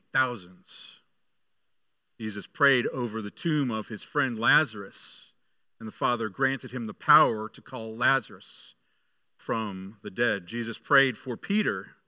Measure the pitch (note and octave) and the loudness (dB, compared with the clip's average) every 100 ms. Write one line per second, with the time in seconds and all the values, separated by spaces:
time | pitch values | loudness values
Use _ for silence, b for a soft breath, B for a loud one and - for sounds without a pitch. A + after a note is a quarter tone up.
0 | _ C3+ C3 A#2+ F2+ F2+ - - - - | _ 0 0 -2 -12 -20 -20 -20 -20 -20
1 | _ _ _ _ _ _ _ _ _ _ | _ _ _ _ _ _ _ _ _ _
2 | _ - A2 G2+ F#2 - C#3 C3 A#2 C#3 | _ -10 -8 -6 -8 2 4 4 2 -2
3 | A#2+ A2 G#2 - E3+ D3+ C3+ A2 G#2 G#2+ | -4 -4 -8 -4 0 0 0 -2 -6 -10
4 | - D3+ C3 A2+ A#2 C#3+ D3 G#2+ G2 - | -6 -2 0 0 4 4 2 -4 -12 -14
5 | - - - _ _ _ _ - A2+ - | -18 -20 -20 _ _ _ _ -12 -12 -2
6 | C3 A#2+ A2 F#2+ C3 C3+ B2+ B2+ A2+ G2+ | 0 0 -2 0 0 0 -6 -6 -6 -4
7 | - D3+ D3 A2 G#2+ - - B2+ A2+ A2+ | 6 8 8 2 -6 -12 -12 -10 -8 0
8 | B2 C3+ A2+ F#2+ - - - - _ _ | 2 2 0 -16 -18 -20 -20 -20 _ _
9 | _ _ _ _ - A#2 G#2+ F#2+ F#2+ A2 | _ _ _ _ -4 -2 -2 -6 -10 -10
10 | G#2+ F#2+ A#2+ G#2 F2 A#2 A2+ A2+ - C#3+ | -10 -2 0 0 -4 -6 -6 -6 4 4
11 | C3+ A#2 - A#2 - G#3 D#3+ G2 G2 - | 4 0 -8 -8 -2 0 0 -2 -8 -18